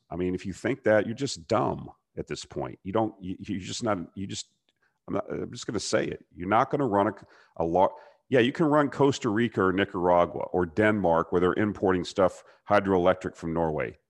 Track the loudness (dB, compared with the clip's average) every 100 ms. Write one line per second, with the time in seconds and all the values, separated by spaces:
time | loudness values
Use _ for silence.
0 | -12 -4 -4 -4 -6 -6 -4 -2 2 2
1 | 2 -4 -6 -8 -2 0 0 -4 -10 -20
2 | _ -14 -10 -10 -10 -10 -10 -10 -4 -2
3 | -2 -6 -12 -10 -8 -8 -8 -6 -4 -4
4 | -6 -12 -10 -10 -14 _ _ _ _ _
5 | -8 -6 -6 -10 -10 -12 -8 -6 -2 -2
6 | -2 -8 _ -10 0 2 2 0 2 2
7 | 2 -2 -18 -20 _ -4 0 2 2 0
8 | -20 _ 0 2 2 2 2 4 2 2
9 | 2 2 -2 0 0 2 2 2 0 0
10 | 4 4 4 0 -4 -2 -2 2 2 2
11 | 2 2 2 2 2 2 -2 0 0 0
12 | -2 2 2 0 -20 _ 0 2 4 2
13 | 4 2 -2 -8 -6 -2 -2 -2 -6 -10
14 | -2